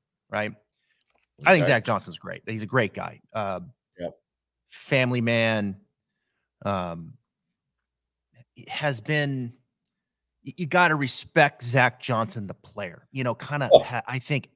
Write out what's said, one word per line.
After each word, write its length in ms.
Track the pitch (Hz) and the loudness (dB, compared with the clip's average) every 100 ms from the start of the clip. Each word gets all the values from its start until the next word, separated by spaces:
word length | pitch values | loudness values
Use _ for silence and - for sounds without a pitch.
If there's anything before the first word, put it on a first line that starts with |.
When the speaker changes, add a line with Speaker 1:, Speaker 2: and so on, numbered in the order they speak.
| _ _ _ | _ _ _
Speaker 1:
Right? 240 | 104 107 113 _ _ _ _ _ _ _ - 151 | -6 -6 -8 _ _ _ _ _ _ _ 0 4
I 60 | |
think 120 | 180 | 6
Speaker 2:
Okay. 80 | 147 | 6
Speaker 1:
Zach 120 | 120 | 2
Johnson's 340 | 113 101 90 80 | 2 -2 -4 -14
great. 260 | 92 90 - | -14 -12 -10
He's 160 | 110 | -8
a 20 | 104 | -2
great 260 | 127 104 | 0 0
guy. 260 | 98 85 - _ | -2 -10 -12 _
Uh, 260 | 110 101 90 90 - _ - | -6 -4 -6 -10 -18 _ -12
Speaker 2:
Yep. 180 | 85 - _ _ _ _ _ | -10 -10 _ _ _ _ _
Speaker 1:
family 520 | - - 139 127 123 | -18 -2 0 2 0
man. 600 | 117 117 113 110 101 95 _ _ _ _ _ _ _ _ | 2 2 2 0 -2 -6 _ _ _ _ _ _ _ _
Um, 540 | 101 95 90 85 80 - _ _ _ _ _ _ _ _ _ _ _ 120 _ - - | -4 -2 -4 -8 -12 -20 _ _ _ _ _ _ _ _ _ _ _ _ _ -20 -14
has 320 | - 151 120 | -4 -2 -2
been, 520 | 107 151 143 135 120 - _ _ _ _ _ _ _ _ - | -2 0 0 -2 -6 -10 _ _ _ _ _ _ _ _ -16
y-, 80 | - | -8
you 100 | 156 | 0
gotta 300 | 180 175 156 | 4 6 4
respect 680 | 135 - - 165 143 - | 0 -4 0 4 4 4
Zach 380 | 120 131 127 - | 0 4 4 2
Johnson, 480 | - 113 110 117 98 | -2 0 0 -4 -10
the 60 | |
player, 520 | - - - 92 - - | -12 -16 -12 -12 -12 -12
you 140 | 131 127 | -4 -4
know, 100 | 110 | -4
kinda 340 | - 143 123 | -4 -2 2
Speaker 2:
Oh. 60 | - | 2
Speaker 1:
ha-, 240 | - 120 - | 2 -6 -6
I 120 | 131 | -8
think 300 | - 143 - | -4 -6 -6